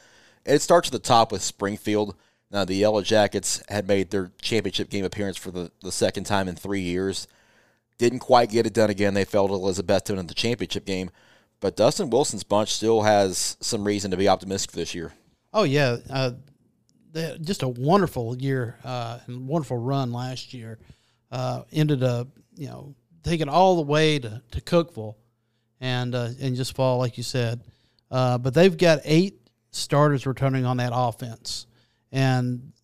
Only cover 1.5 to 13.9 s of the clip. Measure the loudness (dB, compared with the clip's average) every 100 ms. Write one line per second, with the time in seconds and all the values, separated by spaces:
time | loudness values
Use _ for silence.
1.5 | -4 -4 -4 -2 0 -2 -6 _ _ _
2.5 | -4 -2 2 4 4 2 4 4 0 -4
3.5 | -4 -4 -6 0 0 0 -4 -6 -8 -2
4.5 | -2 0 -4 -4 -4 -4 -4 -6 -6 -10
5.5 | -8 -10 -12 -10 -2 -2 -2 -2 -2 -2
6.5 | -6 -6 -4 -2 -2 -2 -4 -10 _ _
7.5 | _ _ _ _ -2 0 0 4 4 6
8.5 | 2 2 2 2 2 0 2 0 2 0
9.5 | 0 -2 -2 0 0 0 -6 -6 -4 -2
10.5 | -2 -4 -6 -4 -6 -6 -10 _ _ _
11.5 | _ -4 2 2 2 0 2 2 -4 0
12.5 | 0 0 0 2 4 4 4 2 0 -6
13.5 | -6 -6 -4 -2